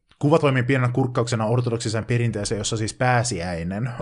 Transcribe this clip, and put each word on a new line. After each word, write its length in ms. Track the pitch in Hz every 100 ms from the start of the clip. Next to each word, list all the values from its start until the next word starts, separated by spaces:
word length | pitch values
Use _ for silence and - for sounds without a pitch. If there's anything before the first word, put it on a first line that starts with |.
| _ -
kuva 200 | 143 160
toimii 240 | 147 131
pienenä 300 | 120 135 123
kurkkauksena 520 | 127 123 123 113 113 110
ortodoksiseen 600 | 123 123 113 117 110 101
perinteeseen, 540 | 120 120 104 101 104
jossa 180 | 104 113
siis 160 | 107
pääsiäinen 960 | - 127 123 120 90 90 85 85 98 123 -